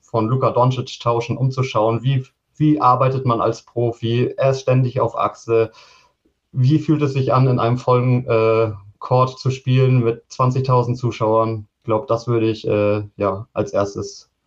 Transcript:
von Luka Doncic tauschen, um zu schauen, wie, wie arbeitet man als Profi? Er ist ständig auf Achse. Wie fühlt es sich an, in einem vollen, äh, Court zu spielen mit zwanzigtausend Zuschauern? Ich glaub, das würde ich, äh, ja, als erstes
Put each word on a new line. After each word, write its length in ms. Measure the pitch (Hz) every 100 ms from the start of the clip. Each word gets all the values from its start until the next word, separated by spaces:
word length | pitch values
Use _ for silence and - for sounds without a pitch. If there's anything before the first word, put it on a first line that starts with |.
von 240 | _ 117 110
Luka 220 | 131 123
Doncic 500 | 107 123 123 110 -
tauschen, 380 | 120 117 117 117
um 140 | 131
zu 100 | 131
schauen, 400 | 123 113 110 113
wie, 240 | 123 135 131 _ _ -
wie 220 | 151 151
arbeitet 460 | 127 123 131 135 131
man 160 | 117
als 220 | 98 117
Profi? 720 | - - 120 113 113 117 123 -
Er 140 | 135
ist 100 | 135
ständig 400 | - 127 123 113
auf 160 | 117 -
Achse. 540 | 104 - - 113 110 - - _ _ _ _ _ _
Wie 260 | - 127 151
fühlt 220 | 151 151
es 100 | 143
sich 220 | 139 -
an, 140 | 131 131
in 120 | 123
einem 180 | 113 123
vollen, 480 | - 123 123 123 123
äh, 440 | 113 110 113 113 101 - -
Court 380 | - 127 127 -
zu 120 | 135
spielen 500 | 131 - 127 127 127 117
mit 180 | 117 -
zwanzigtausend 680 | - 127 131 127 127 117 120
Zuschauern? 680 | 117 104 110 110 113 113 107 _
Ich 40 |
glaub, 240 | - 110 -
das 200 | 117 -
würde 220 | 120 110
ich, 160 | 107 113
äh, 380 | 104 104 104 104 -
ja, 300 | 101 95 110
als 220 | - 104
erstes 580 | 101 101 - 101 - - _